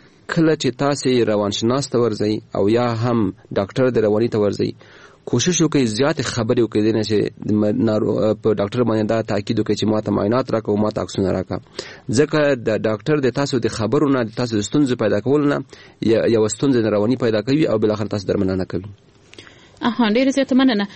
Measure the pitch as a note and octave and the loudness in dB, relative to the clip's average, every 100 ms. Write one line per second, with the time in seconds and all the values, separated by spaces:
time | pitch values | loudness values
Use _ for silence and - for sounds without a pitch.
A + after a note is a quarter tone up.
0 | - _ - - D#3+ D#3 C3 - C#3+ C#3+ | -20 _ -6 0 2 2 -2 -2 -2 0
1 | C3 B2+ A2 G#2 G2+ G2+ A2+ C3 C#3 A#2+ | 0 2 2 2 0 0 0 0 -2 0
2 | A#2 G#2 G#2 A2 - - G2 A#2 B2 A2+ | 0 0 -2 -2 -4 -2 2 2 0 0
3 | B2 A#2 F#2+ - - G#2+ G2 - B2+ A#2 | 0 0 -2 -4 -6 -4 -2 0 2 2
4 | G#2+ G#2+ A#2 A2 G#2 G2 G#2+ - - - | 2 2 0 0 0 0 -4 -6 -18 -20
5 | - - - B2 F3 E3+ D#3 D3 A#2+ G#2+ | -20 -20 -4 -2 0 0 2 2 0 0
6 | C#3 D#3 A2+ - A#2 B2 A2 G#2+ G#2+ A2 | -2 -2 -4 -2 0 0 0 2 0 0
7 | G#2+ G#2 - - - G#2+ G#2+ A2+ A2 G#2+ | 0 0 -2 -4 -2 0 2 0 0 0
8 | G#2+ A#2 G#2+ G#2+ A2+ G#2 G2+ A#2+ A#2 A2 | 0 0 0 0 0 0 -2 -2 0 0
9 | G#2+ A2+ A2 G#2 G2+ A2 G#2 G#2 G#2 G#2+ | 0 -2 -2 -4 -2 -2 -2 0 0 0
10 | G#2 G2+ G2+ B2 B2+ A2+ G#2+ G#2 G#2 G#2 | 0 0 0 0 0 -2 0 0 0 -2
11 | F#2 - F#2+ F#2 F2+ F#2 - - - - | -4 -2 0 -2 -4 -8 -10 -16 -16 -14
12 | - A2 D3+ D#3 C#3+ C3 A2+ G#2+ A2 G#2+ | -2 0 2 2 0 0 -2 -2 -2 -2
13 | - D3+ C3 B2 C#3+ C3 A2 - G#2+ C#3 | -2 0 0 -2 -2 -2 -2 -2 -2 2
14 | D3 C3 A2+ A2 B2 A2 G#2 D3 C#3 B2 | 2 2 -2 -4 -2 -2 0 0 2 2
15 | G#2+ G#2 B2 D3 C#3+ C#3+ C3+ - - _ | 0 0 2 2 2 -2 -6 -16 -20 _
16 | G#2+ A2 D#2+ A2+ G#2+ - C#3 B2 G#2+ G#2 | 0 2 4 2 2 0 0 2 2 2
17 | G#2 C3 B2 G#2+ G#2 D3 - A2 G#2+ G#2 | 0 0 0 0 0 0 2 2 0 0
18 | G#2 G#2 G2+ G2 F#2+ F#2+ F2+ F2 G2+ G2+ | -4 -4 -2 0 0 -2 -4 -6 -10 -16
19 | _ _ _ - - - - - A#3+ A3 | _ _ _ -20 -20 -20 -20 -6 -4 0
20 | A3 A3+ C4+ C4+ C4+ B3+ C4 G#3 G3+ | 0 2 2 0 2 2 4 2 -2